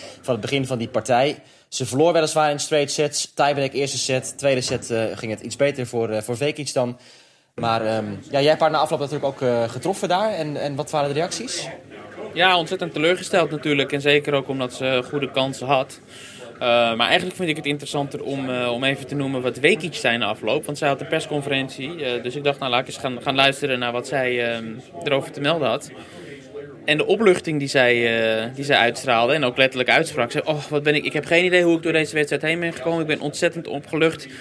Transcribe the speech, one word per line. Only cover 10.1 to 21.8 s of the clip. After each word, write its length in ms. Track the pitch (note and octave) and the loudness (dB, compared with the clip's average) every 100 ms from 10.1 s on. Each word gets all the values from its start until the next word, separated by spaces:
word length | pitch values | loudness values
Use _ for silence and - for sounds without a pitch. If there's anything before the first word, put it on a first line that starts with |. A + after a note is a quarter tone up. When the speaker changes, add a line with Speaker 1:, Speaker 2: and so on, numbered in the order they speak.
| F3+ A3 | 0 0
Speaker 1:
En, 240 | F3+ D3+ C#3 | -2 -4 -4
en 180 | C#3+ | -4
wat 160 | C#3 D3 | -4 -2
waren 180 | D3+ C#3+ | 0 0
de 60 | |
reacties? 540 | C#3+ F3+ - A3+ - - - - - - - - | 0 -2 -4 -6 -8 -8 -12 -16 -18 -16 -14 -8
Speaker 2:
Ja, 220 | D#3 F#3 F3+ | 2 4 4
ontzettend 340 | D#3+ F#3 E3+ | 0 -4 -4
teleurgesteld 580 | D3+ D#3+ F3+ F3+ F#3+ D#3 | 0 2 2 2 2 2
natuurlijk. 420 | D3+ D#3 C#3+ C3+ | 0 0 0 0
En 80 | C#3+ | 0
zeker 320 | C#3+ D3 D3 | 4 2 2
ook 140 | C#3 C3+ | 0 -2
omdat 240 | C#3 B2+ | -4 -4
ze 280 | - C3 B2+ B2+ | -4 0 0 -2
goede 220 | D3 C3+ | -4 -2
kansen 360 | C3+ C3+ C3 B2+ | 0 -2 -2 0
had. 340 | C3+ C3+ - - - - - - | 2 0 -10 -20 -20 -18 -18 -18
Eh, 40 | - B2 A#2+ A#2 | -2 2 4 4
maar 120 | A2+ A#2 | 2 4
eigenlijk 300 | E3+ F3+ F3+ | 4 2 -4
vind 120 | F3 | -2
ik 80 | D3+ | -2
het 100 | C#3+ | -2
interessanter 560 | D3 D3 D3 C#3 C#3+ | -4 -4 -4 -4 -6
om, 280 | - C#3 C3 | -6 -4 -4
eh, 220 | B2 B2 | -2 -2
om 120 | A#2+ | 0
even 220 | C3+ C#3 C#3 | 0 -2 -4
te 80 | |
noemen 280 | D3 C#3 C3 | -4 -2 -2
wat 160 | B2+ A#2+ | -2 2
Vekic 340 | D3 G#3 E3+ | 4 4 0
zei 240 | - B2 A#2+ | -2 0 0
na 80 | G#2 | -2
afloop. 380 | A2 G#2+ C#3+ - | -2 -2 -2 -2
Want 120 | D3 | -2
zij 100 | D3 | 0
had 120 | C#3 | 0
een 80 | C#3+ | -2
persconferentie. 960 | D#3+ D#3 D3+ C#3+ C3+ C3 - | -4 -2 -4 -2 -2 -2 -6